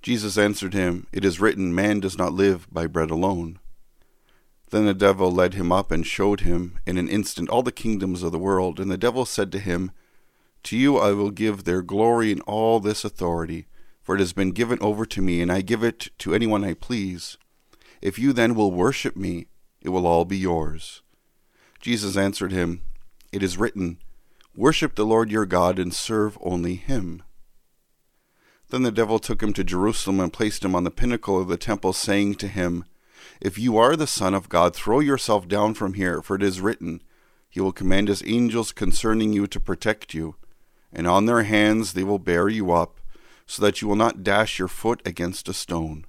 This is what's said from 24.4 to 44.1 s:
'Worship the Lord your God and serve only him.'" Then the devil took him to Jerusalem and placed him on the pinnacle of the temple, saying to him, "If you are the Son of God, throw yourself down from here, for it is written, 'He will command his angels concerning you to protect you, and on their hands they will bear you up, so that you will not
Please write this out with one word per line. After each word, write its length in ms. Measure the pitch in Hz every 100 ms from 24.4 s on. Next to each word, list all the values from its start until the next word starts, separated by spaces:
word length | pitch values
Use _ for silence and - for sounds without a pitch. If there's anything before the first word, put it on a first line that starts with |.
| _ -
'Worship 400 | 123 156 - -
the 100 | 107
Lord 260 | 113 113
your 140 | 110 98
God 340 | 90 90 92
and 140 | 90
serve 440 | - - 110 107 -
only 340 | 90 90 87 92
him.'" 460 | - 131 90 87 - - - _ _ _ _ _ _ _ _ _ _ _ _
Then 120 | 127
the 100 | 127
devil 280 | 110 107 110
took 220 | - 107
him 120 | 107
to 100 | 101
Jerusalem 560 | 90 90 101 107 - 95
and 140 | 90
placed 320 | - 107 101 98
him 100 | 90
on 80 |
the 80 | 90
pinnacle 480 | - 123 117 - 92
of 80 | 92
the 80 | 90
temple, 380 | - 104 98
saying 420 | 92 - 101 101 101
to 120 | 101
him, 360 | 95 87 87 85 _ _ - - -
"If 200 | 123 101
you 180 | 123 110
are 180 | 120 160
the 120 | 147
Son 260 | - 92
of 160 | 98 -
God, 260 | 87 87 -
throw 240 | 104 127
yourself 480 | 147 135 - 104 90
down 280 | 101 107 107
from 180 | 98
here, 280 | 95 90 80
for 140 | - 98
it 80 |
is 160 | 98 92
written, 420 | 98 - 85 85 - _ _ _ _
'He 140 | -
will 100 | 95
command 360 | - 95 95 101
his 160 | 101 -
angels 480 | 117 120 113 110
concerning 580 | - 104 - 113 110 107
you 140 | 104 101
to 120 | 98
protect 560 | - 90 110 110 - 78
you, 200 | 80 - - - _ _ _
and 140 | - 87
on 180 | 92 110
their 180 | 120
hands 500 | 104 107 107 110 101
they 100 | 92
will 160 | 95 101
bear 300 | 90 85 95
you 220 | 110 92
up, 280 | 85 85 - - - - - -
so 160 | -
that 200 | 104 -
you 60 | 107
will 80 | 101
not 280 | 113